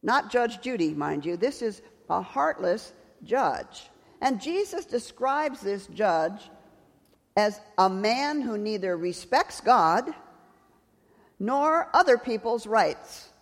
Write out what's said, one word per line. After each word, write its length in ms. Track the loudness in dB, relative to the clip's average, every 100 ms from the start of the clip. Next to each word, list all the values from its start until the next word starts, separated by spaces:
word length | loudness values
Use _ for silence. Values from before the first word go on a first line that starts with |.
Not 260 | 2 2 2
Judge 300 | 0 0 -2
Judy, 320 | -6 0 0
mind 320 | 0 -4 -4 -4
you. 100 | -2
This 240 | -2 -2
is 200 | -6 -8 -18 _ _
a 120 | -4
heartless 720 | -2 -2 -2 0 -2 -2 -4 -20 -20 _
judge. 680 | -4 0 0 -2 -8 -16 -20 _ _ -4
And 180 | -2 -2
Jesus 460 | -4 -4 -4 -6 -6
describes 760 | -6 -6 -4 -2 0 -2 -6
this 280 | -6 -6 -8
judge 640 | -2 2 2 0 -4 -16 -20 -20 _ _ _ _ _ _ 0
as 240 | 0 -2 -10 2
a 120 | 2
man 520 | 4 -2 0 -2 -2
who 160 | -4 -4
neither 380 | -4 -4 -4 -2
respects 640 | -4 -6 0 0 0 -4
God 540 | 4 6 6 4 0 -10 -16 -20 _ _ _ _ _ _ _ _ _ _
nor 500 | -2 2 2 2 2
other 240 | 4 6 4
people's 500 | 2 -4 -2 -4 0
rights. 600 | 2 2 0 -12 -20 -20 _